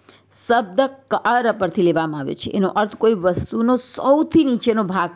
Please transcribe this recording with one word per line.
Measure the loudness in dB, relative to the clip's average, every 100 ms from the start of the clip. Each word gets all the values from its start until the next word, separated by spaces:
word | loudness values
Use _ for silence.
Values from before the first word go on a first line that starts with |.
| _ -20 _ _ 0
શબ્દ | 0 0 0 -2 -4 -6
કઅર | -4 0 0 0
પરથી | -2 -2 0
લેવામાં | 0 2 -2 -6
આવ્યો | -8
છે. | -8 -6
એનો | -2 -2
અર્થ | 0 -4
કોઈ | 0 0
વસ્તુનો | 2 0 -2 -4 -2 0 0
સૌથી | -2 -4 2 2 4 2
નીચેનો | 2 2 0 0
ભાગ | 0 -2 -4